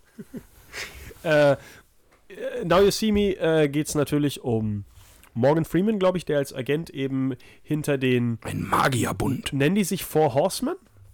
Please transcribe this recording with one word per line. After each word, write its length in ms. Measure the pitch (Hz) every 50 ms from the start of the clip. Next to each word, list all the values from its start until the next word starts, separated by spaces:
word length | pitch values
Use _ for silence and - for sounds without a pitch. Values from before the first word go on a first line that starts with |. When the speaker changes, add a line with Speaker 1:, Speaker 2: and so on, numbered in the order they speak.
| _
Speaker 1:
<laughs> 40 | _ _ - - - - 226 - - _ - - - - - - - - - - - - - -
Äh, 300 | 170 156 147 147 143 135
äh, 40 | - - - - - - _ _ _ _ _ _ _ _ - 196 - - 269 - - 214
Now 180 | 160 170 190
You 100 | 202 196
See 200 | - - 220 214
Me, 240 | 208 208 208 196 - -
äh, 280 | 143 160 160 156 151
geht's 280 | 143 139 151 151 - -
natürlich 480 | 151 139 - 147 147 147 139 - - -
um 420 | 127 113 110 110 107 104 101 98 - _ - - - - - - _ -
Morgan 280 | 117 120 139 156 165 156
Freeman, 340 | - - 165 196 220 220 196
glaub 160 | 185 185 185
ich, 100 | 175 -
der 120 | - 151 143
als 140 | 139 - -
Agent 360 | 135 123 139 143 156 165 -
eben 460 | - 139 139 135 135 131 131 131 127 - - - - - -
hinter 340 | - 151 151 147 - 143
den 420 | 131 131 127 123 120 120 120 117 - -
Speaker 2:
Ein 180 | 113 104 104 -
Magierbund. 880 | - - - - 147 131 117 - - - 98 101 - 127 - - - 143
Speaker 1:
Nennen 220 | 135 135 151 196
die 80 | 214 196
sich 200 | - 196 - -
Four 300 | - - 156 156 143 113
Horsemen? 420 | 139 165 190 - - 247 285 370 - _ _ _ - - -